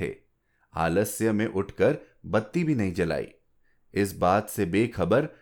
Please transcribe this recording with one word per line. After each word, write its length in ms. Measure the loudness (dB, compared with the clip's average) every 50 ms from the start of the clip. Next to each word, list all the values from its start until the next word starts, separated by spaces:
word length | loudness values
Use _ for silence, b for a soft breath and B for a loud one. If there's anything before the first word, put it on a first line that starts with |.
थे। 240 | -8 -8 -8 -10 _ _ _ _ _ _ _ _ _ _ -4
आलस्य 580 | -2 0 2 2 2 0 0 -2 0 0 2 2
में 140 | 2 0
उठकर 520 | 0 -2 -4 -4 -4 -2 2 2 2 2 0 b b b b -12
बत्ती 380 | -2 -2 -2 -2 0 -4 -2 0
भी 100 | 0 0
नहीं 180 | 0 0 -2 0
जलाई। 360 | -2 -2 -2 -2 -4 -6 -8 -12 _ _ _ _ _ _ _ _ _ _ _ -2
इस 220 | -2 -2 -2 0
बात 340 | 0 2 4 4 2 2 -2
से 160 | -4 -4 -2
बेखबर 600 | 0 2 0 0 0 0 -2 0 2 2 2 2 0 b b